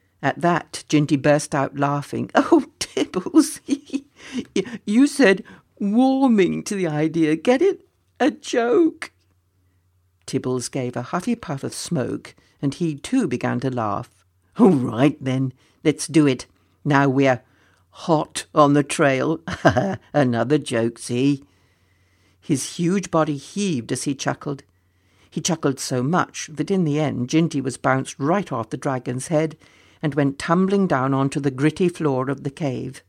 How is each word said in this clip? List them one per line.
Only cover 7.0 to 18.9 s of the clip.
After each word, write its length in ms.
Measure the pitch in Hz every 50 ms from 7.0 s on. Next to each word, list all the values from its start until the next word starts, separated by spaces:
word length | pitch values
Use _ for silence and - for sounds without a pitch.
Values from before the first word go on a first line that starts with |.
| 156 160 156 170 160 151 156
Get 260 | 160 - 247 247 269 339
it? 240 | 403 370 - _ _ _ _ _ _ _ -
A 100 | 247 294
joke. 840 | 214 - - - - 247 233 240 - 330 339 311 - - - - _ _ _ _ _ _ _ _ _ _ _ _ _ _ _ _ _ _ _ _ _ _ _
Tibbles 420 | - - 127 - 131 127 127 120 -
gave 280 | - 143 127 123 -
a 60 | 123 123
huffy 340 | - - 175 180 - 240
puff 260 | 233 - - 147 135 -
of 100 | 123 -
smoke, 640 | - - - 175 147 117 110 - - - - - _ _ _ _ _
and 140 | - 139 135
he 220 | - 175 165 151
too 320 | 135 - - - 269 233 156
began 320 | 123 120 - 123 123 123
to 100 | 120 135
laugh. 400 | 127 123 110 107 101 - - - _ _ _ _ _ _ _ _ _ -
"All 120 | 226 190
right, 460 | 180 139 123 120 113 110 135 151 - - 131
then, 300 | 131 127 131 135 131 - _ _ _ _ _ -
let's 220 | 156 143 151 -
do 200 | - 139 160 151
it. 200 | 143 127 127 - - _ _ _ _ _ _ -
Now 240 | 147 139 139 139 139
we're 340 | 127 135 139 135 127 120 - _ _ _ _ _ _ _ _ _
hot 560 | - - - - 165 151 - - - - - _ -
on 180 | 165 151 143 143
the 100 | 147 139
trail." 580 | 143